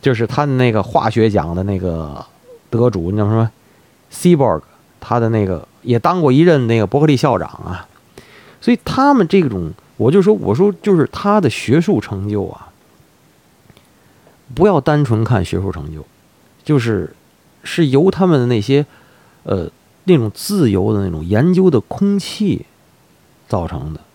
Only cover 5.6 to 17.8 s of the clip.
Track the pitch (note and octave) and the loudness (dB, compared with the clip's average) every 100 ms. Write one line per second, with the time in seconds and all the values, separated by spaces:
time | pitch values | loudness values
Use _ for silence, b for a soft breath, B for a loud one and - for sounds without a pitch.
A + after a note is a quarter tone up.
5.6 | - _ - A#2 D#3+ F3+ D3+ C3 F3 D#3 | -8 _ -2 0 0 0 2 4 4 4
6.6 | A#2+ A#2 G2+ C#3 D#3 C#3 D3 G2+ E2+ - | 2 0 2 2 2 2 2 0 -4 -12
7.6 | - F2+ - _ _ - B B B B | -12 -12 -14 _ _ -20 B B B B
8.6 | - A#3 - - C#4 C#4 E3+ G3+ D#3 G2 | -2 -2 -2 0 2 2 2 2 2 -2
9.6 | E2 - _ _ G#2+ F3+ F#3 G#3+ - G#2+ | -8 -10 _ _ 2 4 4 2 0 0
10.6 | G3+ F#3 G#3 F#3 C3+ - G3+ G#3+ D#3+ - | 0 0 0 2 0 -2 0 2 0 -2
11.6 | - C#3 E3+ D#3 - G2 G2+ G#2 F#2 - | 0 0 2 -2 -2 -8 -4 -4 -6 -10
12.6 | - _ _ _ _ _ _ _ _ _ | -20 _ _ _ _ _ _ _ _ _
13.6 | _ b b b b b b b _ A#2+ | _ b b b b b b b _ 0
14.6 | G3 F3 C3+ D3 C#3+ A2 A2+ A2+ F#2 F2 | 2 2 2 0 2 0 0 0 -2 -4
15.6 | F#2+ E2+ D2 D#2 - _ _ _ _ _ | -4 -6 -10 -14 -18 _ _ _ _ _
16.6 | - D3 A#2 G#2 E2 - _ _ _ _ | -2 0 0 -4 -4 -12 _ _ _ _
17.6 | - - | -12 -2